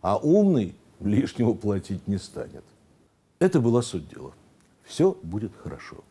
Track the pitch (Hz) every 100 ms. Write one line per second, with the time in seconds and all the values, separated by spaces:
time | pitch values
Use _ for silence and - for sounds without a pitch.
0 | 90 104 151 180 98 151 95 - _ _
1 | 98 107 131 - 120 95 104 98 - 98
2 | - 98 - - - - - _ _ _
3 | _ _ _ _ 185 180 113 117 117 90
4 | 73 - 64 - _ _ _ _ _ -
5 | 180 - 82 98 107 - - 69 - -
6 | -